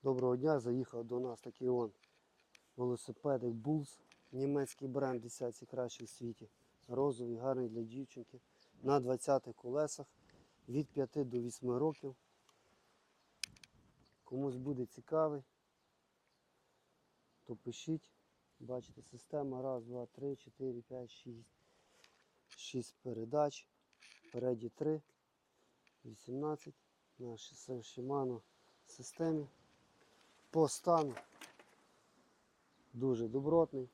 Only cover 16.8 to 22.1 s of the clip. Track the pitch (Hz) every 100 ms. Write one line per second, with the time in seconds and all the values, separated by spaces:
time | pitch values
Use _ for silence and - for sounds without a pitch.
16.8 | _ _ _ _ _ _ - 117 - 117
17.8 | - 156 _ _ _ _ _ _ 117 127
18.8 | 117 - - 120 - 151 139 127 131 127
19.8 | 117 123 120 - 139 135 - _ 131 120
20.8 | 117 127 120 - - 117 113 _ _ _
21.8 | _ _ -